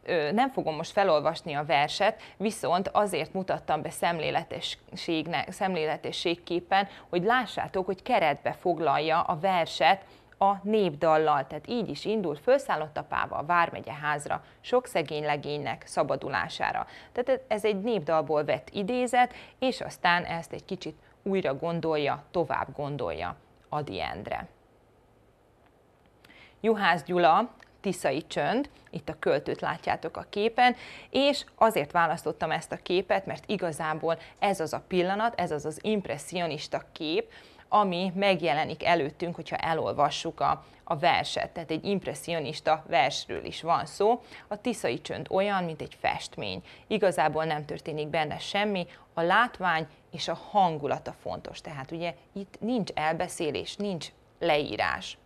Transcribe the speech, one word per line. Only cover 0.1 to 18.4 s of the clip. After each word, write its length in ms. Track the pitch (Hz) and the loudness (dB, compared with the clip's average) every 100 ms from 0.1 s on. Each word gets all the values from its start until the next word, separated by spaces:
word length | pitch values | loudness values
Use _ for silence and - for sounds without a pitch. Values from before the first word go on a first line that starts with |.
| 165 147 | 0 2
nem 180 | 202 262 | 2 2
fogom 240 | 254 160 | 0 -4
most 180 | 151 165 | -4 -2
felolvasni 600 | - 196 156 143 165 - | 2 4 6 4 -2 -4
a 100 | 143 | -4
verset, 580 | 147 147 151 - 208 - - - | 2 4 4 2 2 0 -12 -4
viszont 520 | 190 - 127 175 196 | -4 -2 0 0 2
azért 440 | 190 208 175 156 | 2 2 0 -2
mutattam 500 | 190 185 131 - 156 | -4 -2 -4 -2 -2
be 80 | 156 | -2
szemléletességnek, 1600 | - 180 170 147 143 165 - - - - 180 - 165 156 160 - | -2 0 0 0 -2 -4 -8 -8 -10 -12 -10 -2 -2 0 -4 -4
szemléletességképpen, 1400 | 185 190 180 156 151 131 165 180 170 - 170 175 196 196 - - | -4 -2 0 -2 -2 -6 -4 -2 -2 -2 -4 2 2 2 -6 -4
hogy 140 | 180 | -2
lássátok, 640 | 180 247 226 - - 196 185 | 2 2 0 -4 -4 -4 -4
hogy 160 | 190 | -6
keretbe 500 | - 233 160 143 - | 0 2 4 2 -4
foglalja 680 | 147 180 160 160 143 156 160 | -2 0 2 2 2 2 2
a 180 | - 165 | 2 0
verset 680 | 190 180 160 - 165 196 - - - - | 2 2 0 4 4 4 0 -20 -20 2
a 140 | 196 196 | 2 2
népdallal. 840 | 196 220 190 147 165 156 156 147 139 | 2 2 2 2 4 6 6 2 0
Tehát 220 | 151 - | -8 -6
így 200 | 240 180 | -4 -4
is 160 | 143 | -4
indul: 300 | - 220 175 | -2 -2 -2
„Fölszállott 640 | 143 - 277 277 170 151 143 | -2 4 4 4 -2 -2 -6
a 60 | |
páva 340 | 143 135 - - | -4 -2 -2 -4
a 80 | |
vármegye 480 | 143 175 170 - - | 0 2 2 0 -10
házra, 520 | 143 151 147 147 - - - | -6 -2 -2 -2 -6 -6 -20
sok 260 | - 247 247 | 0 0 2
szegény 380 | 185 151 151 | -2 -2 -2
legénynek 640 | 147 147 147 147 135 117 - | -2 -2 -2 -4 -4 -6 -6
szabadulására.” 1000 | - 151 135 139 123 90 - - - - - - | -2 0 0 -2 -2 -2 -2 -2 -2 -4 -10 -10
Tehát 160 | - 254 | -6 0
ez, 100 | 262 - | 0 0
ez 160 | 214 | 0
egy 160 | 214 202 | 0 0
népdalból 640 | 214 220 151 160 147 151 | 0 -2 2 0 2 0